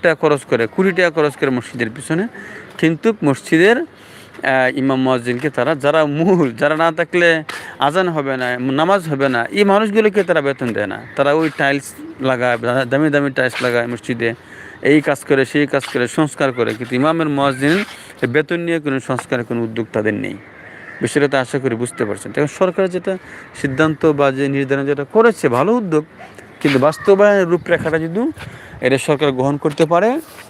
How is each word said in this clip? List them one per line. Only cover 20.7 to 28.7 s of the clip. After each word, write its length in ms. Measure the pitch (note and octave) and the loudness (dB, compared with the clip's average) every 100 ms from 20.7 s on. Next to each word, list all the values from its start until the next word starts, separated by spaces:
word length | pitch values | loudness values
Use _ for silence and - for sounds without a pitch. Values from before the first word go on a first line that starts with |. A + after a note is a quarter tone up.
| - - - | -20 -16 -6
বিষয়টা 260 | - D3 C#3 | -2 0 2
তো 100 | C3+ | 0
আশা 220 | B2 C#3 | -2 -2
করি 160 | C3 A#2 | -2 -4
বুঝতে 300 | A#2+ - G#2+ | -4 -4 -6
পারছেন। 260 | G2+ G2+ C3 | -6 -6 -4
এখন 120 | D3 | -2
সরকার 400 | - F#3 F3 F#3+ | 0 -2 0 -2
যেটা 300 | F3+ F#3+ F#3 - - - - | -2 -6 -8 -10 -20 -20 -6
সিদ্ধান্ত 440 | C#3 C3 D#3 D3 D#3+ | -4 0 0 2 2
বা 260 | D3 C#3 | 4 2
যে 160 | C3 C#3 | 2 -2
নির্ধারণ 380 | C#3 C3+ C#3 C#3 | -2 -2 -2 -2
যেটা 180 | C#3+ | -4
করেছে, 460 | C#3 A3 A3+ - C#3 | 0 4 4 4 0
ভালো 240 | A#2+ F3 | 2 2
উদ্যোগ, 320 | A#3+ F#3+ D3+ D#3 - - - - - | 0 0 -2 -2 -14 -20 -20 -20 -2
কিন্তু 200 | C#3+ C#3 | 2 4
বাস্তবায়নের 680 | C#3+ - - G3 G#3 G3+ F3 | 2 2 4 6 6 4 2
রূপরেখাটা 520 | F3 - E3 E3 D#3+ | 0 0 0 0 -2
যদি 320 | E3 F#3 D4 - - - - | -2 -4 -4 -6 -14 -18 -18